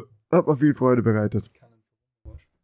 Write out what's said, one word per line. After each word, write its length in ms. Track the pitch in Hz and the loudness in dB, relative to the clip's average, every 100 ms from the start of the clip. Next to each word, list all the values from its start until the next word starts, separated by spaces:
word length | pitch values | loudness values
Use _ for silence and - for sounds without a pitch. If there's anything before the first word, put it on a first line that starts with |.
| - _ _ | 2 _ _
Hat 160 | 175 160 | 0 0
mir 100 | 143 | 0
viel 160 | 147 | 0
Freude 300 | 139 127 123 | 2 2 2
bereitet. 480 | 113 107 104 107 - _ _ _ _ _ _ _ - 78 _ _ | 0 0 -2 -4 -8 _ _ _ _ _ _ _ -20 -20 _ _